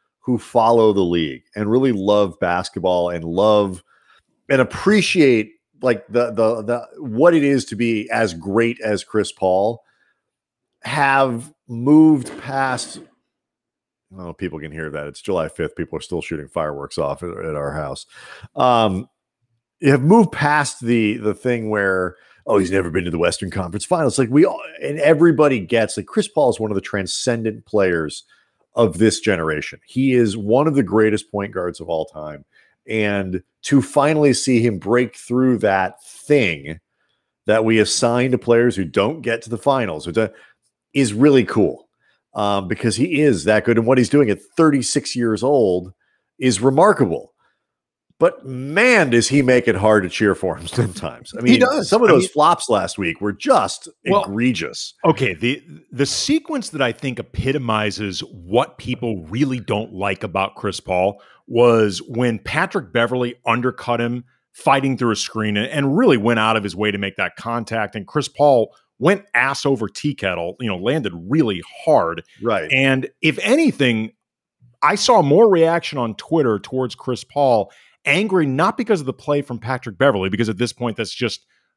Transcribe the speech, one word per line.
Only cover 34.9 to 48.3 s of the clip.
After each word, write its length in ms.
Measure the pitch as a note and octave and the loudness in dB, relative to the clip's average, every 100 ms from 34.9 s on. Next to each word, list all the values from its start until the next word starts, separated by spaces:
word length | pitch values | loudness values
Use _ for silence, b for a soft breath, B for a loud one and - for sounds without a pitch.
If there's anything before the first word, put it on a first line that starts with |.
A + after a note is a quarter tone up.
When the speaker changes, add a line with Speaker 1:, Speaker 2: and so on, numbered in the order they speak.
| A#2+ B2 | 0 0
Speaker 1:
through 440 | - - B2 C3 A#2 | -6 -6 0 2 2
that 440 | G#2 F#2+ F#2 - | 2 0 -2 -6
thing 760 | - - - D3 G2+ D2+ C#2 E2 _ _ _ _ _ _ - | -20 -10 0 2 2 -2 -8 -16 _ _ _ _ _ _ 0
that 180 | A2 | 0
we 140 | A2+ A2+ | 4 2
assign 540 | G2+ - A#2+ B2 C3 | 2 0 0 0 0
to 60 | B2+ | -2
players 380 | - A#2 A#2+ A2+ | 2 4 4 0
who 80 | |
don't 380 | E2+ G#2 G#2 D#3+ | -2 0 0 -2
get 200 | A#2+ A2+ | -6 -6
to 80 | A2 | -6
the 80 | A#2 | -6
finals, 480 | C#3+ C3+ G#2 D#2 F2 | 0 0 -2 -6 -6
which, 120 | G2 | -2
uh, 100 | G#2+ b b b b _ _ | -2 b b b b _ _
is 200 | C#3+ B2 | -2 0
really 300 | G#2 C#3+ C3+ | 2 4 4
cool, 440 | G#2 A#2 F2 B1+ _ _ _ _ _ | 2 2 0 -2 _ _ _ _ _
um, 340 | - G#2 G2 F#2 | -4 -2 -2 -2
because 280 | A2 A#2+ G2 | -4 -2 0
he 240 | E3+ D3 | -2 2
is 240 | D3+ F#2+ | 2 2
that 200 | D#2 G#2+ | 2 2
good. 120 | - A2+ | 2 2
And 100 | A2+ | 4
what 120 | C3 | 2
he's 100 | A#2+ | 4
doing 220 | D3 A#2+ | 4 2
at 100 | G2 - - | 0 -4 0
thirty-six 600 | D#3+ C#3 A#2 D3 - B2+ | 2 2 0 -4 -4 -4
years 260 | A#2 G#2 | -2 -2
old 500 | B2 C#3+ G#2 F2+ F#2 - _ _ _ - | 0 2 2 0 -4 -16 _ _ _ -4
is 220 | B2+ G#2 | 0 2
remarkable. 720 | C3 C3+ G3+ F#3 A2 C#2+ - _ _ _ _ _ _ _ _ - | 2 4 4 4 0 -2 -8 _ _ _ _ _ _ _ _ 0
But 260 | E3 | 0